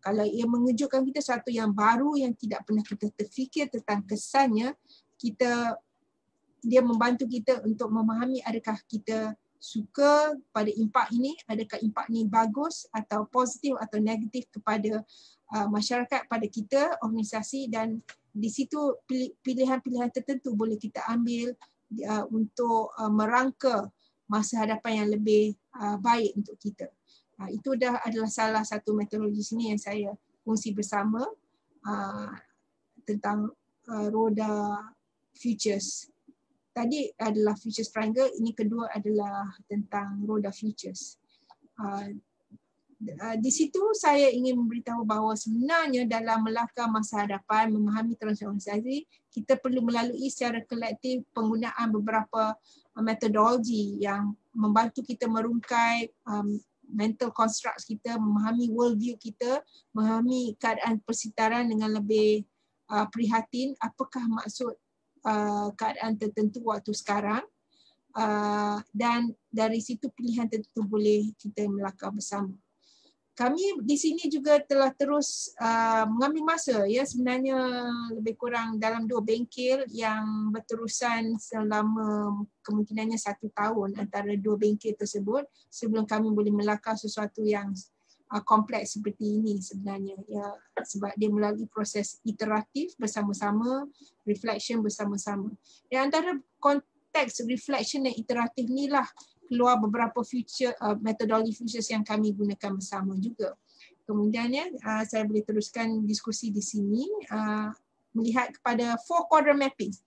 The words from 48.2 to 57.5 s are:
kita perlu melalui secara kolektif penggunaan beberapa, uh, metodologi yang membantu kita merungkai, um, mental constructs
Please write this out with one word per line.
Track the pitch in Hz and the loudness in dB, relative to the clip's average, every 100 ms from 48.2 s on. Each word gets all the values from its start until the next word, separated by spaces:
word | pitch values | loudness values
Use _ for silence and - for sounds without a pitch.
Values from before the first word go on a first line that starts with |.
| 214 214 208 208 196 208 240 277 320 _ _ | -2 -2 -2 -6 -2 -4 -2 -4 -6 _ _
kita | - 208 262 | -10 2 2
perlu | 262 254 | 4 0
melalui | 233 233 240 240 262 | 2 2 0 -2 -6
secara | - 240 226 | -2 -4 -4
kolektif | 226 233 226 220 254 254 - - | -6 -6 -6 -4 -2 -4 -4 -2
penggunaan | 220 226 226 - 226 | 0 0 -2 -2 0
beberapa, | 214 208 220 214 226 220 220 _ - _ - | 0 2 0 0 0 0 -2 _ -20 _ -4
uh, | |
metodologi | 220 220 220 208 214 247 226 226 202 202 | -2 0 2 6 6 6 2 0 0 -2
yang | 202 202 208 208 _ 233 | -2 0 -2 -4 _ 0
membantu | 214 208 233 - | 4 4 2 -2
kita | 240 240 233 | -8 -4 0
merungkai, | 220 233 233 - 240 233 233 226 _ | 0 0 -2 0 2 2 2 -2 _
um, | - 208 208 208 - _ - | -6 -4 -2 -4 -8 _ -8
mental | 214 214 220 240 | -2 0 0 -4
constructs | - 226 | 2 2